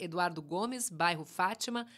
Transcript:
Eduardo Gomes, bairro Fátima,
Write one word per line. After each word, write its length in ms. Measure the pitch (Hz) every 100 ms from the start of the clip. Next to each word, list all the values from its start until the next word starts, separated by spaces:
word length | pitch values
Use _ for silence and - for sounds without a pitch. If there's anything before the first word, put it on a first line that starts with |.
Eduardo 400 | 175 175 175 160
Gomes, 480 | 147 175 233 254 -
bairro 360 | 160 170 160
Fátima, 640 | 156 - 185 226 - 240 233